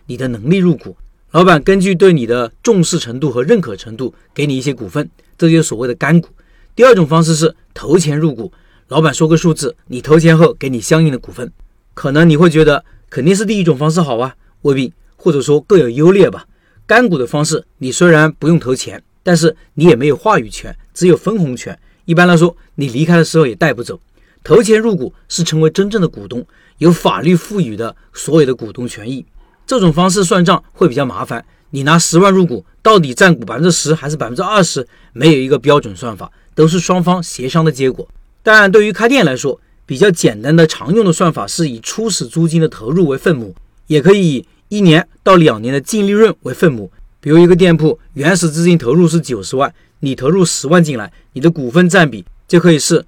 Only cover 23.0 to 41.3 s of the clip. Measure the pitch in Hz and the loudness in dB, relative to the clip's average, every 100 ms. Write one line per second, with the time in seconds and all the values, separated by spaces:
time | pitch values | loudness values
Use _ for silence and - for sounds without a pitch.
23 | 160 170 156 165 139 101 160 120 113 92 | 0 2 2 0 0 0 -2 -2 -8 -14
24 | _ _ _ _ - 180 208 220 226 175 | _ _ _ _ 2 2 4 2 2 -2
25 | 110 - _ - 165 160 156 175 202 214 | -6 -12 _ -6 -4 0 0 0 -2 -2
26 | 170 107 101 120 - _ _ _ 165 165 | -4 -6 -14 -14 -14 _ _ _ 2 2
27 | 170 92 151 175 - 208 123 104 113 - | -2 -2 0 0 -2 -6 -6 -6 -10 -12
28 | _ - - 160 131 123 110 110 123 - | _ -14 -2 0 0 -2 -10 -12 -14 -12
29 | 110 135 - - _ _ - 254 180 156 | -12 -12 -14 -20 _ _ -6 0 2 2
30 | 185 190 175 196 175 175 - - 165 120 | 0 0 0 0 2 0 -4 -2 -2 0
31 | 131 95 131 117 - _ _ 139 139 170 | -6 -8 -10 -12 -14 _ _ -6 0 0
32 | - 165 196 190 170 110 - _ 220 208 | 2 2 4 2 0 -4 -12 _ 2 2
33 | 143 120 190 127 104 117 180 165 143 156 | 2 0 2 2 -4 -2 -2 0 -2 -4
34 | 143 151 117 123 185 214 170 143 - _ | -4 -8 -8 -6 -2 0 0 -2 -10 _
35 | _ - 156 139 131 139 135 147 107 90 | _ 0 2 2 0 -2 2 0 -2 -10
36 | 120 92 - _ _ - 156 180 - 185 | -14 -14 -18 _ _ 0 2 2 -2 -2
37 | 175 180 170 - 131 165 160 131 131 - | 0 -2 -6 -10 -4 -2 -2 -2 -4 -4
38 | - - _ _ 220 214 196 214 214 196 | -14 -20 _ _ 2 4 6 4 2 0
39 | 233 269 160 127 139 - _ _ - 131 | 0 2 0 -2 -6 -8 _ _ -14 0
40 | 202 165 151 107 127 165 160 - 120 220 | 0 2 -2 -2 0 2 2 -2 -2 0
41 | 196 160 175 | 0 0 -2